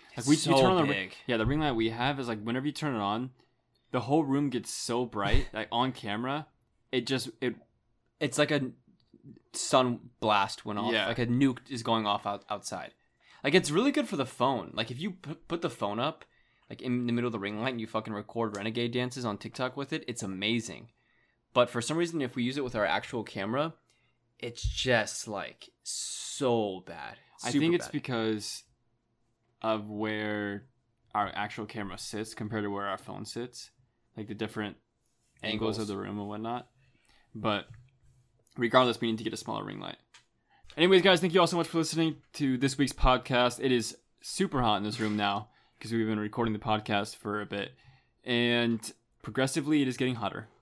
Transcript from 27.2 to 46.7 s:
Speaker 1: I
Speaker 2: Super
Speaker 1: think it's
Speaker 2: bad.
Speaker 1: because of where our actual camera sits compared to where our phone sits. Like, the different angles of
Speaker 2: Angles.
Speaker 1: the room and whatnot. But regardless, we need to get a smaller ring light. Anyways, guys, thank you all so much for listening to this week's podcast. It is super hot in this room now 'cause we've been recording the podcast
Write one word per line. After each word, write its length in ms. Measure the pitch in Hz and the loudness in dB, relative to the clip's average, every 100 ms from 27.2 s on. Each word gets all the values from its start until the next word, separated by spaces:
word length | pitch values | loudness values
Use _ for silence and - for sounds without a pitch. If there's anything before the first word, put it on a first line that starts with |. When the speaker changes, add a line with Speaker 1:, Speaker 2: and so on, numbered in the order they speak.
| _ - | _ -10
Speaker 1:
I 60 | 123 | -2
Speaker 2:
Super 120 | 139 | 2
Speaker 1:
think 100 | 160 175 | 4 2
it's 120 | - | 0
Speaker 2:
bad. 40 | |
Speaker 1:
because 720 | 151 - 120 110 107 - - - _ _ _ _ _ _ _ _ _ | -6 -2 0 0 0 -4 -10 -14 _ _ _ _ _ _ _ _ _
of 280 | 113 110 104 | -4 -2 -4
where 760 | 104 107 107 107 104 104 101 - _ _ _ _ 104 | -4 -2 -2 -2 -2 -4 -6 -12 _ _ _ _ -2
our 160 | 101 | -2
actual 320 | - 104 - 107 | -2 -6 -6 -10
camera 320 | 110 101 90 | -8 -8 -8
sits 360 | - 107 110 | -8 -6 -8
compared 300 | - 107 110 | -8 -6 -4
to 60 | 104 | -2
where 160 | 101 101 | -4 -4
our 120 | 95 | -6
phone 280 | - 98 107 | -8 -12 -10
sits. 460 | - 123 - - _ _ _ _ - | -8 -8 -12 -18 _ _ _ _ -14
Like, 100 | 107 | -10
the 80 | 104 | -8
different 420 | 110 110 104 - _ _ _ _ _ _ | -6 -4 -6 -8 _ _ _ _ _ _
angles 360 | 104 107 110 107 | -6 -2 0 -2
of 60 | |
Speaker 2:
Angles. 40 | 104 | -4
Speaker 1:
the 100 | 98 | -6
room 220 | 98 104 | -6 -6
and 80 | 101 | -8
whatnot. 400 | 104 113 120 - _ _ _ _ _ _ | -8 -6 -8 -10 _ _ _ _ _ _
But 340 | 110 110 101 - - - _ _ _ _ _ _ - | -6 -2 0 -2 -14 -20 _ _ _ _ _ _ -2
regardless, 420 | 120 127 127 110 | 6 8 8 4
we 80 | 117 | 0
need 80 | 110 | 0
to 60 | |
get 100 | 110 | -2
a 40 | 107 | -6
smaller 260 | - 110 | -6 -6
ring 160 | 101 101 | -6 -8
light. 180 | 90 87 _ - _ _ _ _ - - | -10 -12 _ -20 _ _ _ _ -12 2
Anyways, 240 | 175 185 | 8 8
guys, 200 | 180 175 | 8 6
thank 120 | 170 | 6
you 60 | 180 | 6
all 60 | 180 | 6
so 100 | 175 | 4
much 100 | 165 | 0
for 100 | 165 | 0
listening 400 | 160 156 165 151 _ | 0 2 0 -2 _
to 240 | - 143 127 | -2 0 2
this 200 | 135 131 | 2 2
week's 160 | 135 | 0
podcast. 640 | - 135 127 - 127 123 - | 4 4 4 4 4 4 2
It 80 | 131 | 2
is 260 | 123 110 - _ _ | 2 2 -6 _ _
super 400 | - - 196 139 | -12 -2 0 2
hot 160 | 120 104 | 2 2
in 60 | |
this 160 | 104 107 | 0 -2
room 160 | 110 104 | -2 0
now 340 | 101 101 110 _ _ _ | 0 0 -4 _ _ _
'cause 120 | - | -4
we've 160 | 113 110 | 0 0
been 120 | 107 | 0
recording 340 | 104 117 117 | -2 -2 -2
the 60 | 107 | -2
podcast 560 | 110 | 0